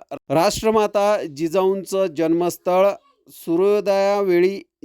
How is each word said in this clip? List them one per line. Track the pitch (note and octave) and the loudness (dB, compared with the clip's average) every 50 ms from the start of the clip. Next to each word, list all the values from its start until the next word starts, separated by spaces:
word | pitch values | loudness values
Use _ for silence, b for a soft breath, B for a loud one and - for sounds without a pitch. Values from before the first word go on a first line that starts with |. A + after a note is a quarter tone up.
| - - - - _ - | -6 -12 -16 -14 _ -2
राष्ट्रमाता | C#3 D#3+ E3+ G#3 - - A3 A3 A3 A3 G#3 G3+ - G#3 G3+ G#3 G#3 - - | 0 2 2 0 0 -2 -2 0 2 2 0 0 0 0 0 0 0 -2 -4
जिजाऊंचं | E3 C#3+ C#3 E3 D#3+ D#3 F#3+ F#3 F#3+ G3 G3 F3 - F#3+ F#3+ F#3+ F3+ D3 | -8 -6 -6 -4 -2 0 0 0 0 0 -2 -4 -4 -2 -2 -2 -2 -2
जन्मस्थळ | D3+ D#3+ E3 E3 E3+ F3 E3+ E3 - - F3+ F3+ F#3 F#3+ G3+ F#3+ - _ _ _ _ _ - - | -2 0 0 0 0 0 -2 -4 -4 -2 0 2 2 2 2 0 -4 _ _ _ _ _ -20 -20
सूर्योदयावेळी | - - F3+ E3 F3 F#3+ G3+ G#3 G#3 F3+ G3+ G3 G3 G3 G3 G3+ G3+ G3+ F#3+ F3 F3 F3+ F#3+ G3 G3+ - _ _ _ | -12 -6 -2 0 2 2 2 2 0 0 0 0 2 2 2 0 0 0 2 2 2 2 2 0 -4 -12 _ _ _